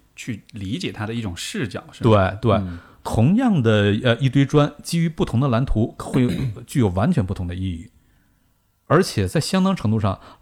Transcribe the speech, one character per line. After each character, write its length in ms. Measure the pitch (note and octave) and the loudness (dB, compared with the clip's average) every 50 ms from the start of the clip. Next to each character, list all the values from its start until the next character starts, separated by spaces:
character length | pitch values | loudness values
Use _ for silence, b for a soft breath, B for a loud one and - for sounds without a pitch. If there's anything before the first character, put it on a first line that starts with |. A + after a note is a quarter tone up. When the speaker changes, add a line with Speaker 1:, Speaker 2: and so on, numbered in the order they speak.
| _ _ _ | _ _ _
Speaker 1:
去 280 | - - - A2+ G2 - - | -14 -12 -10 -10 -12 -14 -16
理 260 | - G2+ G2 F#2 A2+ | -14 -12 -8 -8 -6
解 140 | F3 - A2+ | -6 -6 -8
它 160 | G2 - G#2+ | -6 -8 -8
的 60 | G2+ A2+ | -6 -6
一 80 | A#2+ | -6
种 140 | A2 G2+ F2 | -6 -8 -8
视 320 | - - - - G#3+ C#3+ | -10 -10 -10 -6 -6 -6
角， 160 | F#2+ - - - - | -6 -8 -12 -14 -16
是 120 | - - - | -10 0 4
吧？ 280 | A#2+ G#2+ G2+ F#2 F#2 G2 G2 | 4 6 6 4 2 0 0
Speaker 2:
对， 100 | - A#2 G2+ | 0 2 2
对。 40 | |
Speaker 1:
嗯。 200 | F#2+ G2 F2+ F2 E2+ B B B B _ | 2 0 -4 -8 -12 B B B B _
Speaker 2:
同 320 | - - - A2 D3+ F#3+ | -4 0 2 4 4 4
样 240 | A3+ C#4 B3 G#3 D#3 A#2 | 4 4 2 2 4 4
的， 340 | A2+ G#2+ G#2+ G2+ G2+ G2+ A2 - | 4 4 4 4 2 2 2 2
呃， 120 | B2 A#2 | 0 0
一 100 | - C#3 C3+ | 2 0 2
堆 160 | B2 D3 C#3 | 2 2 2
砖， 260 | C3+ - D3 C#3+ D3+ - - - | 4 4 2 2 2 -2 -8 -8
基 160 | - - E3+ | -4 -2 -2
于 80 | E3 | -2
不 160 | E3+ D#3+ - F#3 | -2 -2 -2 -2
同 160 | - - A#2 | 0 0 0
的 80 | C#3 | 2
蓝 160 | C#3+ A#2 A2+ C#3+ | 2 2 0 0
图， 300 | - - A2 A2 - - | 0 2 0 0 0 -4
会 300 | - - - - C3+ B2 A#2+ - - C#3 | -10 -10 -2 0 2 2 2 0 -2 -4
<coughs> 220 | B2+ G#2 - - | -6 -6 -8 -12
具 120 | - - D3 | -4 0 0
有 100 | A#2 G2 | 0 2
完 220 | F2 F#2 G#2 F3 | 2 0 0 2
全 140 | F3+ C#3+ F#2+ | 2 0 0
不 80 | F#2 G2 | -2 -4
同 140 | - F#2 | -6 -6
的 80 | F2 F2 | -6 -6
意 80 | F#2 F#2+ | -6 -6
义。 260 | F#2+ F2 E2 F#2 - _ _ _ _ _ _ _ _ _ _ _ _ _ _ _ _ _ _ _ | -6 -6 -8 -12 -16 _ _ _ _ _ _ _ _ _ _ _ _ _ _ _ _ _ _ _
而 140 | - C#3 E3+ | 0 2 2
且 260 | F#3+ - - - G2 | 2 2 -2 -2 -2
在 120 | F2+ - D#3+ | 0 -2 -2
相 240 | - - - F#3+ F#3 | -2 0 0 0 0
当 120 | F#3+ F#3+ | 0 -2
程 140 | - - G#2+ | -2 -2 -2
度 100 | G#2+ A2+ | 0 0
上， 200 | G2 G2+ F#2 B B B B B | 0 -2 -4 B B B B B